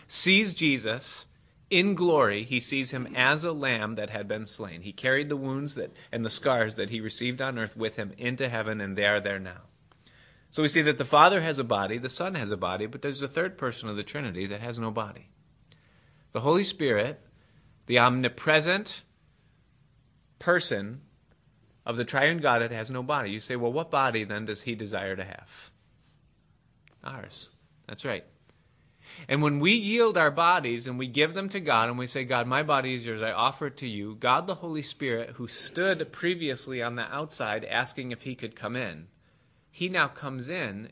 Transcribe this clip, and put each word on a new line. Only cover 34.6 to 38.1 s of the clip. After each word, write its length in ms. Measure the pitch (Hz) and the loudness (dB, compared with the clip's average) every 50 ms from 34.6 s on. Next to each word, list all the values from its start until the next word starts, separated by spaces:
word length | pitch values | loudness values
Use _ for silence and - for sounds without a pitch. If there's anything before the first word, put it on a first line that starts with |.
| 175 170 156 151 | -8 -8 -8 -6
Spirit, 560 | 139 - - - 147 131 117 113 117 - 120 | -8 -8 -8 -6 -4 -2 -2 -2 -4 -8 -10
who 100 | - 123 | -12 -12
stood 640 | 113 - - - - - 165 180 196 185 160 156 - | -10 -8 -10 -10 -6 -4 0 2 2 2 0 -2 -6
previously 680 | - - - 175 185 170 165 143 127 120 - 135 131 123 | -6 -4 -2 -2 -2 0 -2 -4 -4 -4 -6 -6 -4 -4
on 140 | 117 120 120 | -4 -4 -4
the 80 | 120 110 | -4 -6
outside 600 | - 117 143 156 151 - - 127 107 104 110 - | -6 -6 -6 -6 -6 -6 -4 -2 -2 -2 -2 -2
asking 480 | - 110 117 127 127 - - 127 127 | -2 0 0 0 -2 -4 -8 -8 -8